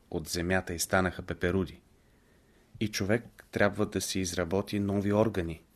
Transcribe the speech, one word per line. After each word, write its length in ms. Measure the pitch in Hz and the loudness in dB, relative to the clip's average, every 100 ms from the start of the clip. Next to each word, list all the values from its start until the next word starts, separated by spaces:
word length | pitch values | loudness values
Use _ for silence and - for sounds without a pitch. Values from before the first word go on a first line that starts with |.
| _ | _
от 160 | - 76 | -8 -4
земята 460 | 87 87 92 - | -4 0 0 0
и 60 | 85 | -4
станаха 420 | - 95 92 - | 0 2 2 -2
пеперуди. 600 | 85 85 90 95 85 - _ _ _ _ _ _ _ _ _ - | -6 -2 0 0 -2 -6 _ _ _ _ _ _ _ _ _ -6
И 80 | 107 | -4
човек 580 | - 98 117 - - - | -2 0 0 -2 -14 -8
трябва 340 | - 101 101 104 | 2 2 4 0
да 160 | 98 | 0
си 180 | - 95 | -2 -2
изработи 600 | 92 87 82 95 101 104 | -2 -2 0 0 0 -2
нови 340 | 101 101 101 | 0 2 4
органи, 500 | 104 110 98 82 80 - | 4 4 2 -4 -8 -14